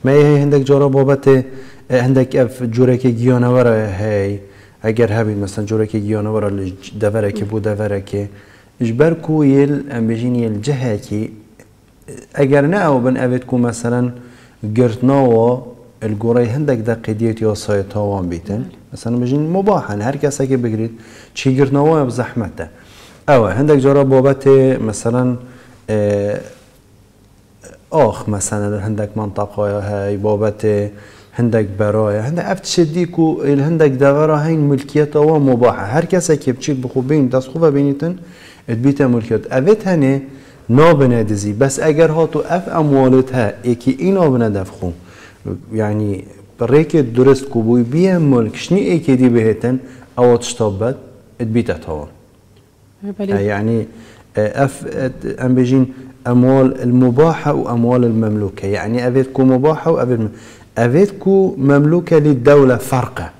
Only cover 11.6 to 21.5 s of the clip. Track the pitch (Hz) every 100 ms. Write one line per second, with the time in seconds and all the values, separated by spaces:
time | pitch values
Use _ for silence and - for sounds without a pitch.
11.6 | _ _ _ _ - - - - 139 143
12.6 | 143 202 170 135 123 123 123 127 127 123
13.6 | 120 117 120 120 123 123 - - - _
14.6 | 107 107 123 110 127 139 131 113 117 123
15.6 | - - - _ 110 104 117 120 120 131
16.6 | 143 120 110 113 - 107 113 107 110 101
17.6 | - 101 98 104 104 101 87 85 92 104
18.6 | 135 - - - 117 120 123 143 156 185
19.6 | 202 180 - 104 110 143 143 - 135 131
20.6 | 120 110 113 113 - - - - 135